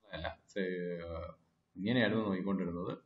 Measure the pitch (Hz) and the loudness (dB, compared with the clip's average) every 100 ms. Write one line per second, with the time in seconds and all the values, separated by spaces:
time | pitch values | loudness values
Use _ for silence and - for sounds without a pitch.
0 | - 87 82 - _ 104 92 90 87 87 | -10 -6 -6 -8 _ -2 0 0 -2 -4
1 | 85 82 82 - _ _ _ 92 98 123 | -4 -6 -6 -12 _ _ _ -4 2 4
2 | 107 110 107 95 95 95 87 85 95 - | 4 4 2 0 2 0 0 -2 -4 -6